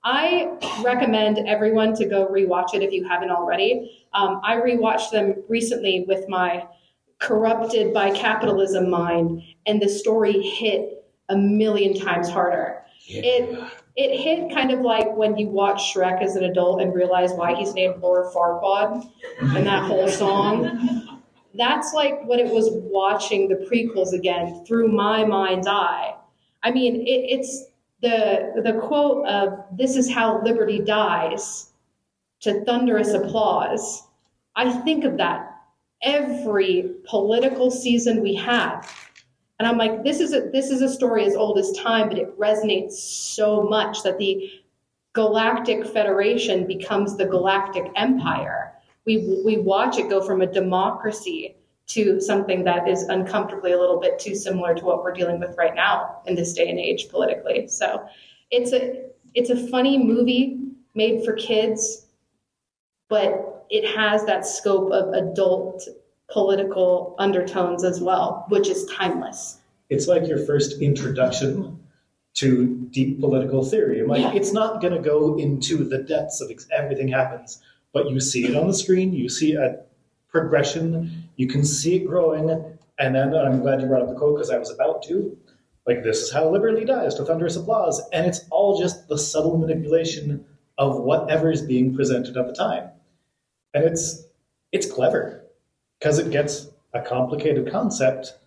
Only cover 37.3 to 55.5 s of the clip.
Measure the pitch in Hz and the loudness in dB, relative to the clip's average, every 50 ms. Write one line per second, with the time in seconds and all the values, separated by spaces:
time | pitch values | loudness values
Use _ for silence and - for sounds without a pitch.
37.3 | 226 240 254 269 254 254 254 254 247 - - 247 240 233 233 240 226 220 202 196 | 2 2 2 0 2 2 2 2 0 0 0 2 2 2 4 2 2 2 2 0
38.3 | 196 - - 240 240 233 185 151 - - - - - - - - _ - _ _ | 0 -2 -2 0 0 0 0 -2 -4 -8 -12 -14 -18 -20 -20 -20 _ -20 _ _
39.3 | _ _ _ _ _ _ 220 233 240 233 226 214 220 247 - 277 302 - 339 294 | _ _ _ _ _ _ 0 0 2 2 2 0 0 0 0 0 2 2 0 2
40.3 | 294 269 - - - 269 269 269 277 254 269 262 254 - 262 240 226 214 202 196 | 2 0 0 0 -2 -2 0 0 0 2 2 0 0 0 0 2 2 4 4 2
41.3 | - - 214 214 208 202 185 - - - - 233 226 220 214 185 180 175 - - | 2 2 2 2 2 2 2 0 -2 -4 -2 0 2 2 2 0 0 -2 -4 -4
42.3 | - - 208 208 214 214 214 214 190 185 214 - - - - - - - - - | -4 -2 2 2 2 2 2 0 0 0 -2 -6 -10 -12 -12 -10 -10 -10 -8 -8
43.3 | - - 214 214 214 208 202 202 214 214 190 - - - - 196 180 - 202 190 | -2 0 2 2 2 2 2 2 2 0 0 0 -4 -4 -2 -2 -2 0 0 -2
44.3 | 190 - - - - - _ _ _ _ _ _ _ _ _ _ _ - 220 214 | -2 -2 -4 -10 -14 -18 _ _ _ _ _ _ _ _ _ _ _ 0 2 2
45.3 | 214 220 220 226 233 233 240 - 214 214 - - - 220 208 202 196 196 202 214 | 4 2 2 2 0 0 0 -2 -2 -2 -2 -4 -2 0 0 2 2 2 2 2
46.3 | 240 226 - - 196 185 180 185 190 185 - - 208 196 202 202 - - 190 - | 2 0 0 0 0 0 -2 -2 -6 -8 -6 -4 -2 0 0 -2 0 -2 -2 0
47.3 | 190 185 175 190 196 196 196 190 - 185 175 180 - 202 214 262 262 254 - 170 | 2 2 2 2 2 0 0 -2 -4 -6 -6 -6 -4 -2 0 2 2 0 0 -2
48.3 | 156 - - - - - - - - - _ _ _ _ _ 220 220 220 - 180 | -2 -4 -4 -6 -6 -6 -8 -8 -12 -20 _ _ _ _ _ 0 0 0 0 0
49.3 | 190 190 190 220 220 214 196 185 190 202 233 262 254 - 190 - 196 196 190 190 | -2 0 2 2 2 2 2 2 2 2 2 0 0 -2 -2 0 0 0 0 0
50.3 | 196 185 185 175 185 202 185 185 180 185 190 214 - - - 214 214 - - 185 | 0 0 0 0 0 -2 0 2 2 2 2 0 -2 -4 -6 -6 -6 -6 -8 -8
51.3 | 165 165 - - - _ _ _ _ _ _ - - 226 214 196 190 190 - - | -8 -8 -8 -12 -14 _ _ _ _ _ _ -8 -2 0 2 2 2 2 2 0
52.3 | 202 196 196 - 190 180 180 180 175 175 180 196 185 185 - - 190 185 185 185 | 0 0 0 0 -2 0 2 2 0 2 2 0 0 0 0 -2 -2 -2 -2 -2
53.3 | - 214 202 - - - - 180 180 180 180 180 175 165 175 180 - - - 214 | -2 -4 -4 -4 -6 -4 0 0 2 4 4 4 2 2 2 0 0 0 -4 -6
54.3 | 196 196 - 196 185 180 175 170 170 170 165 180 175 170 - 180 180 185 180 170 | -6 -6 -4 -2 -2 -2 0 2 2 2 4 2 0 2 0 -4 -2 0 0 0
55.3 | 175 170 175 - | 0 -2 -4 -6